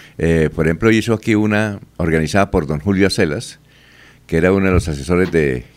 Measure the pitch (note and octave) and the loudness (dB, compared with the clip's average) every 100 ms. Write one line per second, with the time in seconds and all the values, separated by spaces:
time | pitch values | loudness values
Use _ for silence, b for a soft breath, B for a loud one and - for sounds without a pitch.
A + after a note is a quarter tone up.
0 | B B E2 E2 D2+ E2 D#2+ E2 A2 A2 | B B 0 2 0 0 -2 0 2 2
1 | A#2 G#2+ - G#2+ G#2+ G#2 G#2+ G2+ - - | 0 -2 0 0 0 0 -2 -6 -12 -4
2 | E2+ D#2+ D#2 G2+ G2 F#2 D2 D2+ G2+ F#2+ | 0 0 0 0 0 0 -2 -4 -2 0
3 | F#2+ - E2+ E2+ - - _ b b b | 0 0 -2 -2 -10 -18 _ b b b
4 | b b - E2 F2+ G2 F#2+ F2 E2 D2 | b b -4 0 2 2 2 0 0 -6
5 | C#2+ F2+ F#2 D#2+ C#2+ B1+ - | -2 0 0 0 0 -2 -8